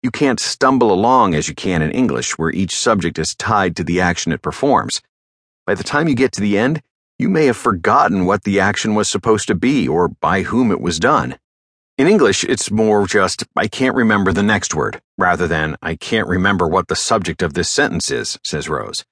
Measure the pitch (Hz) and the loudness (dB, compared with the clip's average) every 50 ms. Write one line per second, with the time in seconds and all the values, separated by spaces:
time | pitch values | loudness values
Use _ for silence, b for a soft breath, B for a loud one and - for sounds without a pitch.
0 | - 127 - - 151 135 120 110 - - - _ 139 131 139 127 123 110 98 90 | -6 -6 -2 0 0 0 0 0 -4 -8 -4 _ 2 2 4 4 4 4 4 2
1 | 104 120 131 127 113 95 82 76 - - - - - 98 92 82 78 76 - - | 4 4 4 4 4 2 0 -2 -2 -4 -8 -6 -4 -2 0 0 0 -2 0 0
2 | 131 107 69 58 - - - - 80 - - 87 98 87 - - - 123 113 101 | 0 0 -2 -4 -4 -6 -6 -4 -4 -4 -2 -2 -2 -2 -2 -2 0 0 2 2
3 | 82 85 - - 80 - - _ - 104 113 104 95 92 85 - 85 76 87 90 | 0 -2 -4 -4 -6 -6 -6 _ -4 0 0 0 0 0 -2 -4 -4 -2 0 0
4 | 92 87 87 - - 85 80 - - 78 73 - - 143 127 190 - - - - | 2 0 0 -2 -2 -4 -4 -4 -4 -8 -6 -2 0 2 2 2 0 -2 -8 -10
5 | _ _ _ _ _ _ _ _ _ _ _ _ _ - 98 95 110 - - 147 | _ _ _ _ _ _ _ _ _ _ _ _ _ -4 -4 -4 -4 -4 -2 0
6 | 160 165 135 117 135 123 - - 101 104 101 98 113 131 156 151 _ _ _ _ | 0 2 2 2 0 0 0 -2 -2 0 2 2 2 0 -2 -4 _ _ _ _
7 | _ _ _ _ - - 190 160 156 135 117 - - 131 104 85 82 104 110 135 | _ _ _ _ -2 0 2 2 2 2 2 2 0 0 0 2 2 2 4 4
8 | 147 - 107 98 90 87 101 98 _ 104 98 98 95 101 101 - - 110 107 107 | 4 2 2 0 2 2 0 0 _ 0 0 2 2 2 0 -2 -2 0 0 0
9 | 101 - - 101 - 113 110 104 - - 107 85 78 123 143 135 85 73 76 85 | 0 0 -2 -2 2 2 2 2 2 -2 -2 0 2 2 2 2 0 0 0 0
10 | 87 80 - _ - 73 90 95 90 - 107 120 127 110 95 - - 87 82 85 | 0 0 -2 _ -2 0 0 0 -2 0 0 0 2 2 0 0 -2 -4 -4 0
11 | 87 127 151 123 92 64 64 - _ _ _ _ _ _ _ _ _ _ _ - | 2 2 2 2 0 -2 -10 -12 _ _ _ _ _ _ _ _ _ _ _ 2
12 | 135 170 214 208 143 107 95 - - - 127 110 - - 101 107 110 110 107 104 | 4 4 6 6 4 4 2 0 0 -2 -2 -2 -2 -4 0 0 2 4 4 2
13 | 101 92 - 104 95 90 - - - _ _ - - 113 - - 131 131 - 131 | 2 2 0 0 0 0 -2 -6 -10 _ _ -4 -4 -4 -2 -2 -2 0 0 2
14 | 120 110 107 101 98 92 87 92 104 104 110 95 - - - 80 65 52 - - | 2 2 2 2 2 2 2 2 2 2 2 0 -2 -4 -4 -4 -4 -4 -6 -10
15 | _ _ _ - 92 90 87 78 87 82 82 78 78 76 73 - - 80 82 78 | _ _ _ -2 0 0 2 0 0 -2 0 -2 -2 -4 -4 -6 -8 -8 -8 -8
16 | - - 120 110 98 - - 92 92 101 101 90 87 80 82 95 90 - 87 - | -6 -2 -2 -2 0 0 0 2 2 2 2 2 0 2 2 0 0 0 -4 -4
17 | - - 113 110 90 - 78 - 90 82 - 90 82 - - - 143 - - 82 | 0 0 0 0 0 -2 -4 -4 -4 -2 -2 -2 -4 -2 0 0 0 0 -2 -4
18 | - - 69 60 52 - - - _ - - 76 71 80 78 65 53 50 - - | -4 -4 -4 -4 -4 -6 -10 -10 _ -8 -8 -6 -6 -6 -6 -6 -6 -8 -12 -12
19 | - _ | -14 _